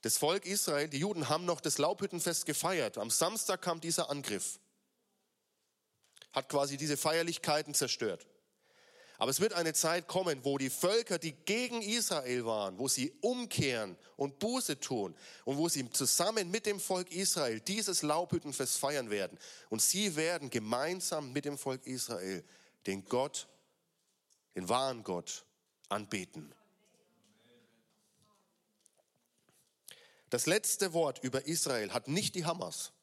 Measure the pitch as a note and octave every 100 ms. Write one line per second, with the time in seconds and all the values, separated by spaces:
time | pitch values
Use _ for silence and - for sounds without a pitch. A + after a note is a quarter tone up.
0 | A2+ - D3+ F#3+ F3 G3+ - D3 D#3 D3+
1 | F#3 F#3+ B2+ D3+ F3 E3 D#3+ C#3 D3 -
2 | F#3+ F3 E3+ E3 - D3 E3 F#3 A#2 -
3 | A2 - E3 A3 - F#3 F#3 E3 E3 E3
4 | E3 C#3+ C3+ G2 - - _ _ _ _
5 | _ _ _ _ _ _ _ _ _ _
6 | _ - - - C3+ C#3+ C#3+ C#3 D3+ C#3+
7 | D#3 D#3+ E3 E3 - D3+ D3+ C#3+ C3 -
8 | A2 F2+ - _ _ _ _ _ - -
9 | - - A2+ C3+ G#3+ F3+ E3 D#3 E3 F3
10 | E3+ F3+ F#3 C#3+ C3 C#3 C3+ - F3 A3
11 | A#3 F3 D#3+ C#3 - G#3+ B3 A#3 G#3 A#3
12 | G#3+ E3 B2+ B2 A2+ A2 G2+ F#2 C3 -
13 | B2+ - G#3+ B3 A#3+ - C#3+ A#2+ G#2 F2
14 | - - C#3 C3+ G#3+ B3+ - C#3+ - B2
15 | G2 E2 - - - C#3 E3 D3 B2 -
16 | C3 - F3 A3 F3 G#3 G#3+ G3+ - F#3
17 | F3+ E3+ F#3+ - C3+ A2+ - G3+ G3+ F3+
18 | D3+ D3+ F3 F3 D3 C3+ C3 - C#3 D3
19 | A#2+ G#2 F#2 - - - - A2 - F#3
20 | G#3 D#3 D#3+ F3 C#3+ A#2+ G#2+ A#2+ D3 F#3
21 | - D#3+ C#3 C3 C#3+ C#3+ - C3 - C3
22 | - A2 F#2+ F#2+ - - - _ - G2
23 | F#2+ B2 C#3 - - _ _ _ _ _
24 | _ _ _ _ _ - F#2 A#2+ C3+ A#2+
25 | G#2 F2+ E2+ - - _ _ _ - G#2
26 | G#2 G#2+ F2+ - D2 - _ _ _ _
27 | _ _ _ _ _ - _ _ _ _
28 | _ _ _ G#3 _ _ _ _ _ _
29 | _ _ _ _ _ _ _ _ - -
30 | - _ _ B2 - F#3+ - - G3 E3
31 | D#3 B2+ B2+ C3 C#3+ E3 - B2 G#2 B2
32 | C3 D#3+ G#3 F#3 E3 E3 F2+ - - _